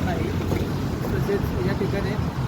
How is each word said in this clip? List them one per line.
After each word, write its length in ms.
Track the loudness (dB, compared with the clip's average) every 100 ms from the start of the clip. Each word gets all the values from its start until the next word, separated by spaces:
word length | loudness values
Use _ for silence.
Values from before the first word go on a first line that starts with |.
| 0
नाही, 240 | 0 0 0 0 0 0 -2 -2 -2 0
तसेच 540 | 0 2 2 0 0 0
या 100 | 2
ठिकाणी 340 | 0 0 0 0 -2 -2